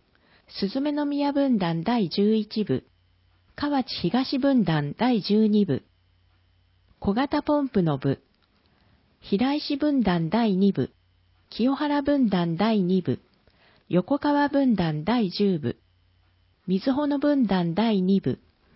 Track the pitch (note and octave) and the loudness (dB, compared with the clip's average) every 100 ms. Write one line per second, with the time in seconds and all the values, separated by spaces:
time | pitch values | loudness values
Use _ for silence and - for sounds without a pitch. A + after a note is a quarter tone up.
0 | _ _ _ _ _ - G3 C4 D4 D4 | _ _ _ _ _ -6 -6 -4 -4 -2
1 | C#4+ C#4+ C#4+ C#4 C#4 A3+ E3+ E3 E3 A#3+ | -2 -2 -2 0 2 2 0 -2 0 0
2 | F3 - G#3 A3 G#3+ G#3+ G3 C3 - _ | 0 0 2 2 -2 -4 -2 -2 -6 _
3 | _ _ _ _ _ - D4 C#4+ - - | _ _ _ _ _ -8 -4 -2 -4 -4
4 | F3 A#3 C4 C4+ C#4 C4 E3+ D#3 C#3+ - | -2 0 -2 0 2 2 2 0 -2 -2
5 | B3 A3+ - G#3 A3 G#3 G3 B2+ - _ | 0 0 2 2 4 2 2 -2 -6 _
6 | _ _ _ _ _ _ _ _ _ - | _ _ _ _ _ _ _ _ _ -8
7 | G3+ G#3 C#4 D4 D4 D4 C#4 G3+ E3 C#3 | -4 -2 0 -2 0 0 0 0 0 0
8 | C#3 C3 _ _ _ _ _ _ _ _ | -2 -4 _ _ _ _ _ _ _ _
9 | _ _ - G3 C4 D4 - C#4+ D4+ C#4 | _ _ -4 -2 0 -2 -4 -2 0 0
10 | F#3+ F3 D#3+ A3 A3+ F#3 G3 D3 - _ | 2 0 0 0 0 2 2 0 -4 _
11 | _ _ _ _ - - B3 C#4 D4 C#4+ | _ _ _ _ -14 -2 -2 0 -2 0
12 | C#4+ C#4+ A#3 F#3+ E3+ E3 A3 G#3+ F3 F#3+ | 2 2 2 2 0 0 0 2 2 0
13 | D3+ A#2+ _ _ _ _ _ _ - F3 | 0 -4 _ _ _ _ _ _ -4 -2
14 | F3+ C#4 D4 C#4+ C#4+ C#4 C4 F#3+ E3 D3+ | 0 -2 0 0 2 2 2 2 0 -2
15 | D#3+ B3 F#3+ - G3+ E3+ A#2+ - _ _ | -2 0 0 0 0 0 -2 -8 _ _
16 | _ _ _ _ _ _ - F#3 C#4 C4+ | _ _ _ _ _ _ -4 -2 0 -2
17 | D4 C#4+ D4 C#4+ A3 F#3+ E3+ E3+ A#3 G3+ | -2 0 0 2 2 0 0 0 0 2
18 | F#3 G3 C3 - _ _ _ | 2 2 0 -6 _ _ _